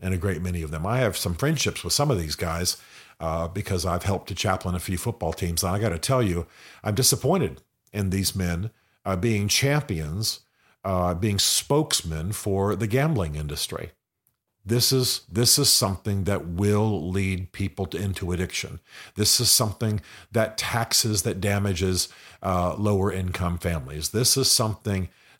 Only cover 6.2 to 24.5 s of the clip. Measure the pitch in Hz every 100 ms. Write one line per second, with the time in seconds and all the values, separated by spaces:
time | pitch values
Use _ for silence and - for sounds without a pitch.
6.2 | 107 85 80 - - - 107 104 127 -
7.2 | 131 190 101 69 _ _ _ 104 98 95
8.2 | 98 98 87 85 107 - _ _ 98 92
9.2 | 117 107 101 - 139 147 143 85 76 90
10.2 | 110 - _ _ _ _ 98 92 90 87
11.2 | 107 101 - - - 143 151 - 85 78
12.2 | 85 107 107 98 98 95 110 127 151 135
13.2 | 82 73 73 76 - - - - _ _
14.2 | _ _ _ _ 98 117 - 131 123 -
15.2 | - 98 120 - 143 - 98 95 107 98
16.2 | 92 98 82 87 101 104 110 101 82 92
17.2 | 95 92 92 - 98 - 95 80 98 95
18.2 | 87 87 92 - - 90 - - - -
19.2 | 107 - 117 - 110 98 110 107 - -
20.2 | - 117 110 - - 113 117 - 113 104
21.2 | 113 95 101 101 101 87 92 90 - -
22.2 | - - 95 90 87 82 104 98 98 95
23.2 | 92 87 87 85 90 82 65 76 - 107
24.2 | 123 135 127